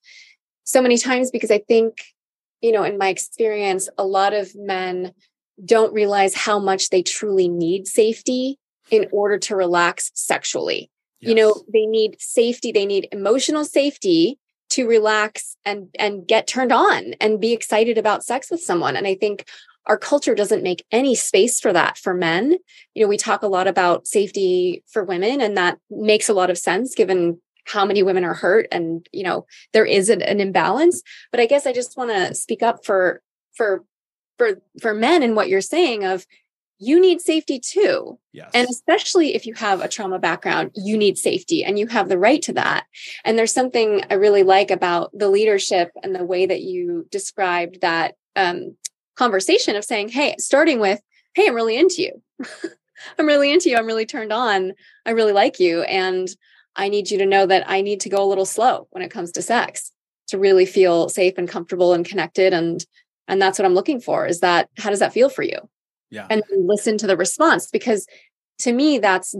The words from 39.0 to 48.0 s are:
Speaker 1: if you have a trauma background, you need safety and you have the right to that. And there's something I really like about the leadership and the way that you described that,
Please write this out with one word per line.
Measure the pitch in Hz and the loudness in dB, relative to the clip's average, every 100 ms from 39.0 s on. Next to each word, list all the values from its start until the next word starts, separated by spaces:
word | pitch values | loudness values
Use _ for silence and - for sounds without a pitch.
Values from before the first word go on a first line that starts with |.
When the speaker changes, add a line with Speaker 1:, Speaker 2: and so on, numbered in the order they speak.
| - 381 294 | 2 2 2
Speaker 1:
if | 208 226 | -2 -8
you | |
have | 226 214 185 | -6 -2 -2
a | - | -4
trauma | - 190 185 | -6 -6 -4
background, | 175 170 175 160 160 | -2 -2 -2 -2 -4
you | 214 196 214 | -6 -4 0
need | 208 - | 2 0
safety | - 180 - 160 | -2 -4 -2 -2
and | - 208 | -2 -4
you | 226 | -2
have | 226 190 | -2 0
the | 185 | 2
right | 208 302 | 4 2
to | - | 0
that. | 127 - 147 - - - - | -4 -2 -2 -6 -14 -18 -8
And | - 226 | -2 0
there's | 226 | 0
something | 233 254 240 220 202 - | 0 0 0 0 0 0
I | |
really | 196 208 202 | 2 4 6
like | 190 190 202 | 6 6 4
about | 185 180 175 170 202 | 0 0 -2 -4 -2
the | 202 | 0
leadership | 196 220 202 - 190 175 - | 2 2 2 0 0 -2 -6
and | 196 | -8
the | 185 | -6
way | 175 180 | -4 -2
that | 185 185 | -2 -2
you | 190 180 175 170 165 | -6 -6 -6 -6 -8
described | 196 - - 185 175 170 185 | -10 -10 -6 -2 -2 -4 -4
that, | 175 165 | -2 0